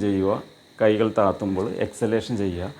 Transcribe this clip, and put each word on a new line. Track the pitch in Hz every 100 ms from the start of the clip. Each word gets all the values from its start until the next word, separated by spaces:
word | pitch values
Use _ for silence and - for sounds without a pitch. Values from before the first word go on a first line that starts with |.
| 101
ചെയ്യുക, | 98 98 120 - - - -
കൈകൾ | 110 107 110 110
താത്തുമ്പോൾ | 98 90 101 92 110 92 -
എക്സലേഷൻ | - 113 117 113 110
ചെയ്യുക. | 98 87 90